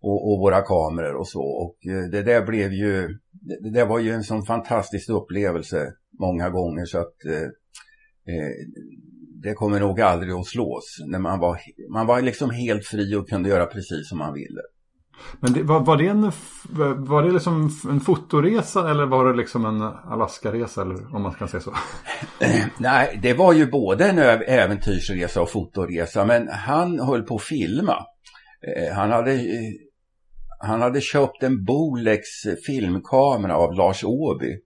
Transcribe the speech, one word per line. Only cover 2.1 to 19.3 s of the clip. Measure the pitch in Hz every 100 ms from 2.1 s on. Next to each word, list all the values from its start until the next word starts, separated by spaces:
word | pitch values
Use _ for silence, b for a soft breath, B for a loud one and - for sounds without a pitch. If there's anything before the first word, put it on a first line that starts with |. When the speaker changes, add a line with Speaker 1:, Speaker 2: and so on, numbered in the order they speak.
Speaker 1:
det | 101
där | 104 120 101
blev | 110 98
ju, | 95 104 95 87 98 _
det, | - - 90
det | 107
där | 113 117
var | 113
ju | 113
en | 113
sån | 104 110 104
fantastisk | 113 - 117 101 101 -
upplevelse | 104 - 95 98 85 80 82 69 - _ -
många | 92 87 87
gånger, | 90 87 78
så | 85 92
att, | 85 _ -
eh, | 78 80 - _ - B B B _ -
eh, | 85 76 - - - - - - - - -
det | 101
kommer | 104 104 101
nog | 101 95
aldrig | 104 87 90
att | 92 90
slås. | 117 95 60 - - 76
När | 92
man | 92 95
var, | 87 90 - - 87
man | 107 113
var | 123
liksom | 127 - 135
helt | 120 120 104 101
fri | 107 101
och | 101 98
kunde | 101 92
göra | 95 85
precis | 104 95 82 73
som | 82
man | 76
ville. | 71 - - - _ _ _ _ B B B
Speaker 2:
Men | 123
det, | 127
var, | 151 160
var | 131 151
det | 170
en | 208
f-, | 214 - - - - 156 147 135
var | 135 147
det | 160
liksom | 180 175 165 156
f-, | 151 -
en | 143
fotoresa, | - 160 - 156 160 220 - 196 170
eller | 147 143
var | 131 127